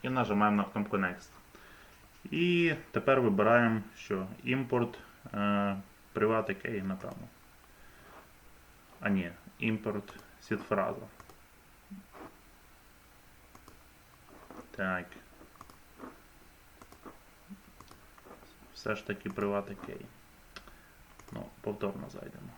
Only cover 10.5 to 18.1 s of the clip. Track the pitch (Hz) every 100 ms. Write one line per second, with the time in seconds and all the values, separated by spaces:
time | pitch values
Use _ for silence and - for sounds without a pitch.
10.5 | 104 - 104 92 - - - - - -
11.5 | - - - - 196 - - - - -
12.5 | - - - - - - - - - -
13.5 | - - - - - - - - - -
14.5 | - - - 95 90 87 - - - -
15.5 | - - - - - - - - - -
16.5 | - - - - - - - - - -
17.5 | 196 - - - - -